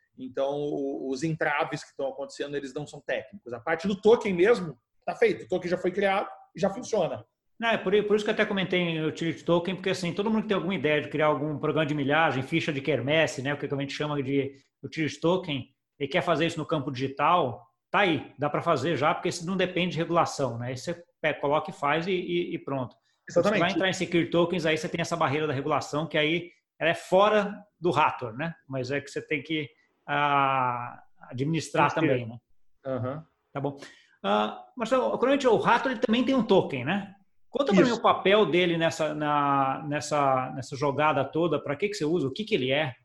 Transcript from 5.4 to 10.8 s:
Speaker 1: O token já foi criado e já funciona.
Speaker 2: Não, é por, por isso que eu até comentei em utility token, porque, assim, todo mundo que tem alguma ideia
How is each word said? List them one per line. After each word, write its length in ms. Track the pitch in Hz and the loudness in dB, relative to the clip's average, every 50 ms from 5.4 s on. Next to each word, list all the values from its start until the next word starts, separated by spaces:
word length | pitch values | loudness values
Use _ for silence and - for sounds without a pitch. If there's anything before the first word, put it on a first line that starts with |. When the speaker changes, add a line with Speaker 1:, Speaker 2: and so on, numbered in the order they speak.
| - | -4
Speaker 1:
O 40 | - | -4
token 220 | 180 180 - 175 | -4 -4 -2 -2
já 80 | 175 180 | -2 -2
foi 140 | - 185 | -2 -2
criado 360 | 185 202 196 196 190 196 - - - - - _ - | -2 0 0 2 2 0 -2 -6 -10 -18 -20 _ -8
e 40 | 160 | -2
já 100 | 175 196 | -2 -2
funciona. 540 | 190 247 240 - - 208 170 139 123 110 - _ _ _ _ _ _ - | -2 -2 -8 -4 -2 0 0 0 -2 -6 -12 _ _ _ _ _ _ -2
Speaker 2:
Não, 100 | 226 233 | 0 0
é 80 | 220 - | 2 2
por, 140 | - 190 185 208 208 | 0 2 2 2 2
por 100 | 208 202 | 4 2
isso 80 | 214 208 | 0 2
que 80 | 226 | 0
eu 20 | 214 | 0
até 120 | - 214 | 0 0
comentei 340 | 208 208 196 185 180 190 180 | 0 0 -2 -2 0 0 0
em 260 | 175 170 165 160 156 | 2 0 0 0 -2
utility 380 | 156 147 - 170 165 151 - - | -2 -2 -2 -4 -4 -4 -4 0
token, 320 | - 170 175 175 185 185 | 2 2 2 2 0 -6
porque, 140 | 180 - 196 | -4 -2 -4
assim, 240 | 185 185 180 170 - | -4 -2 -2 -4 -2
todo 160 | - 202 220 | -2 0 0
mundo 140 | 220 220 214 | 0 0 0
que 40 | 220 | 0
tem 80 | 202 | -2
alguma 200 | 180 156 175 196 | -2 0 -2 -4
ideia 260 | 175 | 0